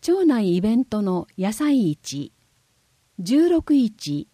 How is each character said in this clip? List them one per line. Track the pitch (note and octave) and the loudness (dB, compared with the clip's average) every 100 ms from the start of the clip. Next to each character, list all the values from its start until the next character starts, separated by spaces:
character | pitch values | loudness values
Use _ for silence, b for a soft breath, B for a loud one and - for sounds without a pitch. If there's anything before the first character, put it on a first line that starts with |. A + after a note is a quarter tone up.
町 | - F#4 F4+ | 0 2 2
内 | B3+ G3+ F3 | 2 2 0
イ | |
ベ | G3+ A#3 | 2 0
ン | B3+ | 0
ト | G#3+ | -4
の | G3+ F3+ - - | -2 -4 -6 -6
野 | F#3 | -6
菜 | G#3+ D4+ C#4 G3 | -2 0 2 0
市。 | D3 - C#3 C#3+ _ _ _ _ _ _ _ _ - | -2 -8 -12 -12 _ _ _ _ _ _ _ _ -14
十 | F3+ C4+ E4+ | -2 2 4
六 | E4+ D#4+ D4 | 2 2 2
市。 | A#3 - - D3 - | 2 -2 -8 -8 -8